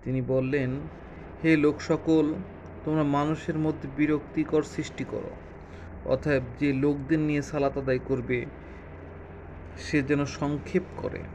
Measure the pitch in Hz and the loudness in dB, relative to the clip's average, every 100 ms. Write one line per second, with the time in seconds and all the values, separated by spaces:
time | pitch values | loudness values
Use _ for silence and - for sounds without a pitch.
0 | - 131 123 131 131 143 127 135 156 - | -2 -2 2 2 2 2 0 -2 -6 -12
1 | - - - - 165 160 147 151 - 156 | -14 -14 -14 0 4 6 6 4 0 0
2 | - 160 151 175 185 - - - - 156 | 6 6 6 0 -6 -12 -14 -8 0 2
3 | 147 143 147 156 - 156 156 151 139 135 | 4 4 2 0 0 0 0 0 -4 2
4 | 151 151 143 - 151 156 147 - 151 - | 4 4 0 -2 2 2 2 -4 -6 -6
5 | 135 104 95 - - - - - - - | -6 -4 -6 -10 -14 -16 -14 -14 -12 -10
6 | - 131 151 139 123 120 143 135 143 143 | 0 0 4 2 0 0 0 4 2 2
7 | 131 160 151 147 139 151 139 139 131 127 | 2 2 4 2 0 0 0 0 0 0
8 | 127 131 120 123 143 - - - - - | 2 -2 2 -2 -2 -10 -14 -14 -14 -14
9 | - - - - - - - - - 151 | -14 -14 -14 -14 -14 -12 -12 -10 0 0
10 | 135 147 139 - 143 147 - 185 185 - | 4 2 2 -2 -2 -2 0 -2 -2 -6
11 | - - - | -6 -6 -10